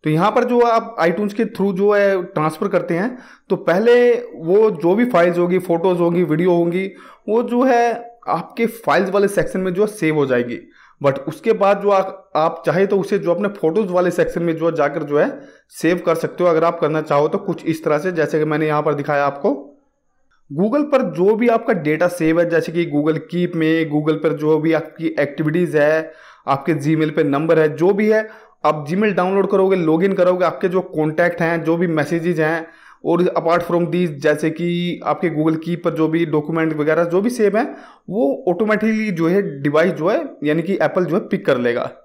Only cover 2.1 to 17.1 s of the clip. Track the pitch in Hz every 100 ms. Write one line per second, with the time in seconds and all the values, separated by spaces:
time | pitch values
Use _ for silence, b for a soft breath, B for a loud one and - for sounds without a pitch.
2.1 | 196 180 - 156 156 202 180 175 170 226
3.1 | 247 B B _ 190 - 175 233 240 240
4.1 | 233 - - 160 196 220 170 165 196 247
5.1 | 180 175 170 175 185 180 170 185 175 170
6.1 | 170 170 156 180 170 170 175 190 B B
7.1 | B - 220 240 240 262 240 233 226 -
8.1 | - - 165 - - 233 - - 151 185
9.1 | 202 196 190 156 190 185 180 214 208 160
10.1 | 151 135 123 117 117 - b b b 139
11.1 | 135 - 156 226 196 196 202 202 196 190
12.1 | - - 151 160 165 - 156 196 202 175
13.1 | 202 165 175 202 202 160 170 202 180 180
14.1 | 175 160 175 170 160 165 156 143 156 147
15.1 | 147 202 - B B B - 160 180 175
16.1 | 160 151 - 175 160 165 170 151 156 151